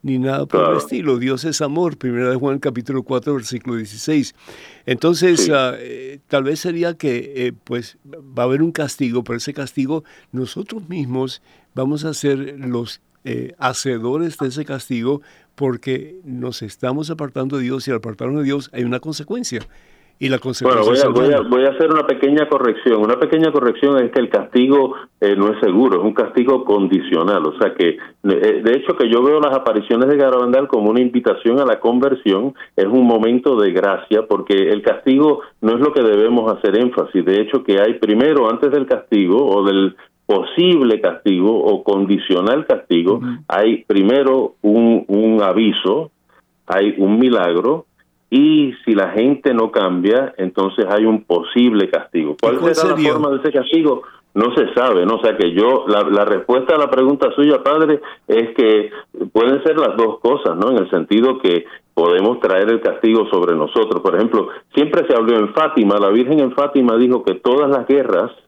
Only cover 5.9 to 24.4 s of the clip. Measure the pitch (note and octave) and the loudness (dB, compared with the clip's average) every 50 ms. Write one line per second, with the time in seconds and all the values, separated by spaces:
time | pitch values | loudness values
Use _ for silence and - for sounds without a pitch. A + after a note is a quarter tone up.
5.9 | A#2+ C3 C3 C3 C#3+ C#3+ _ _ - C#3 C3+ C3+ D#3 D#3 - F#3 E3+ E3+ E3+ E3+ | -16 -16 -16 -18 -18 -20 _ _ -4 -2 -2 -2 -4 -4 -6 -6 -4 -4 -4 -4
6.9 | E3+ _ - C#3+ B2 A#2+ A2+ - C#3 C3 B2 B2 A#2+ A2 _ - A#2 A#2+ A#2 - | -6 _ -4 -4 -4 -4 -8 -10 -8 -6 -6 -6 -6 -10 _ -10 -8 -8 -8 -12
7.9 | _ _ _ C#3+ C#3+ E3 C#3 C3+ C3 B2+ B2 B2+ C3 C#3+ D#3+ E3+ E3 E3 D3+ C3+ | _ _ _ -20 -20 -20 -20 -12 -6 -4 -2 -2 0 0 -2 -2 -2 -6 -8 -8
8.9 | - - C#3+ A#2+ A#2 B2 A2+ A#2 A#2+ A#2 - - C#3 D3 C#3 B2+ - C#3+ C3+ C3+ | -6 -6 -6 -4 -4 -4 -6 -6 -10 -8 -8 -10 -10 -10 -12 -10 -6 -6 -4 -4
9.9 | D#3 D#3+ D3+ _ - _ _ _ - B2+ B2+ - - - G#3 - A3+ A3 F#3 D#3 | -6 -8 -8 _ -20 _ _ _ -10 -10 -10 -8 -10 -14 -14 -12 -14 -16 -14 -12
10.9 | F3 F#3+ C#3+ B2 B2+ C3 C3+ C3 B2+ - _ _ _ _ _ _ _ B2+ C3 C3+ | -10 -8 -8 -6 -6 -6 -6 -8 -10 -16 _ _ _ _ _ _ _ -8 -6 -6
11.9 | D3 D3 D3+ D#3+ D3 - - C#3+ C#3 C3+ C#3 C3 C#3+ C#3 C3+ B2+ A#2+ A#2+ A#2+ A2+ | -6 -6 -8 -10 -10 -4 -4 -4 -2 -4 -6 -12 -14 -12 -10 -6 -6 -6 -8 -10
12.9 | - _ _ _ _ _ _ C3+ A#2+ A#2+ B2+ B2+ - _ C3 B2+ B2+ - - C#3 | -14 _ _ _ _ _ _ -10 -10 -10 -10 -12 -12 _ -6 -6 -6 -4 -6 -6
13.9 | B2 A2+ A2+ A#2+ C3+ D#3 E3+ E3 D3 - D3 C3 B2 D3+ D3 - C#3 C3 - - | -6 -4 -4 -4 -4 -4 -6 -6 -6 -8 -8 -8 -8 -10 -10 -10 -10 -12 -8 -8
14.9 | C3 A#2 A#2 C3 C#3 D3 _ - _ _ _ _ _ - C#3+ C3 B2 A#2 - C3+ | -6 -4 -2 -4 -4 -4 _ -18 _ _ _ _ _ -6 -6 -6 -6 -6 -6 -6
15.9 | C3 B2 - D3+ - - F3+ C#3+ B2+ B2 B2 B2+ A#2 - A2+ G#2 - _ - B2+ | -8 -8 -8 -14 -20 -20 -16 -14 -12 -10 -10 -10 -10 -12 -14 -16 -12 _ -6 -6
16.9 | C3 D3 D#3 D3+ E3 D#3 D3+ C3+ _ C#3 C3 C3+ C#3 C#3 B2 B2 C3+ C3 - C#3 | -6 -6 -8 -8 -10 -10 -10 -10 _ -8 -8 -6 -6 -6 -6 -6 -6 -6 -6 -6
17.9 | B2+ A2+ A2+ A#2 G#2+ - B2 B2+ C#3 D3+ C#3+ C3+ C#3 C#3+ C3 - - B2 B2 A#2+ | -6 -6 -6 -10 -12 -8 -8 -6 -4 -4 -2 -2 -4 -6 -8 -10 -8 -8 -6 -6
18.9 | B2 B2+ - D#3+ D#3 - D3 - G3+ B3 A#3 - B2+ A2 - - _ - _ _ | -6 -8 -8 -10 -12 -12 -10 -10 -10 -8 -8 -8 -10 -12 -12 -14 _ -20 _ _
19.9 | _ _ _ _ _ _ C3 C3+ C3 A#2+ - C3 A#2+ - B2 B2+ B2+ A2+ G#2+ A2 | _ _ _ _ _ _ -4 -4 -4 -4 -4 -8 -8 -4 -2 0 2 2 2 2
20.9 | B2 C3+ C#3 B2+ A#2+ B2+ B2+ C#3 C#3+ C#3 - A#2+ B2 B2+ C3+ C#3 - - D#3+ D#3 | 2 2 2 2 2 2 2 2 2 0 0 0 0 2 2 0 0 0 0 2
21.9 | D#3+ D#3 C#3+ - C3+ B2+ C3+ C#3 C#3+ D3+ D3 D3+ D3 C3 B2 A#2+ G#2+ - - C3 | 2 0 0 -2 -2 0 0 0 2 0 0 0 0 0 0 0 -2 0 0 0
22.9 | A#2 G#2+ G#2+ A2 A#2+ B2+ D#3 D3+ D#3+ D#3+ D#3+ D#3+ C#3+ C#3+ B2 A#2+ - - - C#3+ | 2 2 2 0 2 0 0 0 2 0 0 2 0 2 0 0 0 2 0 2
23.9 | C#3+ C3+ B2 A#2+ - C3+ A#2+ - - G2+ | 2 2 0 0 0 -2 0 0 -2 -2